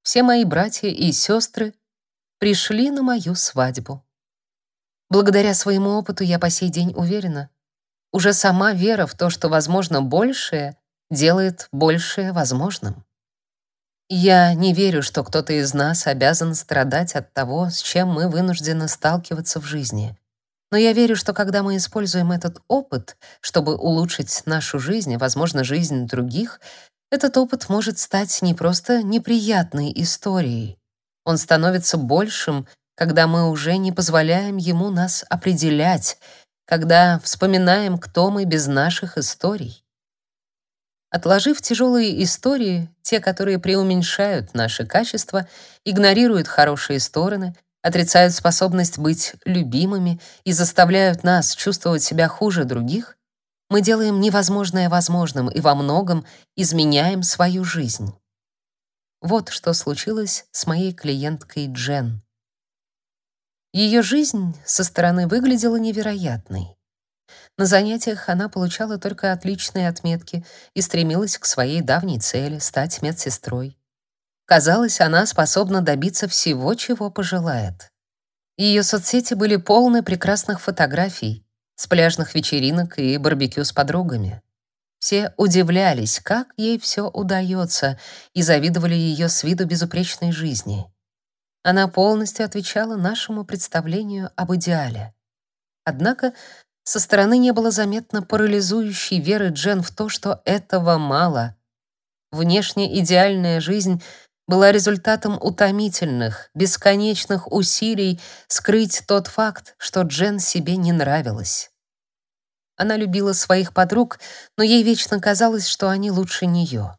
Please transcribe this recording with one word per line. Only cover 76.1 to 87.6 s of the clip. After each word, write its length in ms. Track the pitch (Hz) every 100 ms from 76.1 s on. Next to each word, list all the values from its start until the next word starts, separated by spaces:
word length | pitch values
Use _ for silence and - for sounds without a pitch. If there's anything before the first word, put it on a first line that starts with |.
| 175 202
всего, 460 | - 170 131 135
чего 360 | 233 - 240 208
пожелает. 800 | - 180 185 165 123 101 90 - _ _ _ _ _ _ -
Её 240 | 208 208
соцсети 520 | 196 214 180 247 240
были 220 | 202 214 202
полны 460 | 175 208 247 233
прекрасных 580 | - 180 170 208 - 185
фотографий 840 | - 175 147 143 190 175 107 107 - _ _ -
с 100 | -
пляжных 480 | 175 165 165 156
вечеринок 640 | 160 156 147 131 170 175 -
и 180 | 131 143
барбекю 480 | 147 143 131 -
с 80 | 139
подругами. 720 | - 143 170 180 120 98 113 - _ _ _ _ _
Все 340 | - 202 208 -
удивлялись, 840 | 196 175 170 180 190 127 107 -
как 280 | - 220 262 -
ей 220 | 220 233
всё 300 | - - 202
удаётся, 920 | - 190 190 185 185